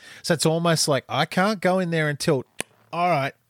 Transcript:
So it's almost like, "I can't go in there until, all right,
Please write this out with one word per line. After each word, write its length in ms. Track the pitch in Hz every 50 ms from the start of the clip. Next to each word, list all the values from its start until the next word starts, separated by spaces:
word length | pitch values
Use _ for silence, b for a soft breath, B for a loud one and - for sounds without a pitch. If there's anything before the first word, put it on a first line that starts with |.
| B B B B B
So 100 | - 170
it's 120 | 139 -
almost 420 | 160 160 170 170 170 160 156 -
like, 160 | 160 143 123 - -
"I 160 | 113 131 156
can't 340 | - - 185 185 214 220 175
go 180 | - 180 185 190
in 120 | 185 170
there 180 | 165 160 156 147
until, 340 | 143 - - 170 151 127 - _ _ - - _ _ _ _ _
all 180 | 160 170 175 180
right, 240 | 165 139 135 139 - _ _